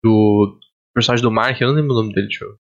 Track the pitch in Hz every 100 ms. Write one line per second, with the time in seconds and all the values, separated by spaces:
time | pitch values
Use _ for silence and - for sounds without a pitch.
0 | 113 110 107 104 101 - _ _ _ -
1 | 117 120 120 110 120 131 123 147 147 120
2 | 110 98 101 - 98 107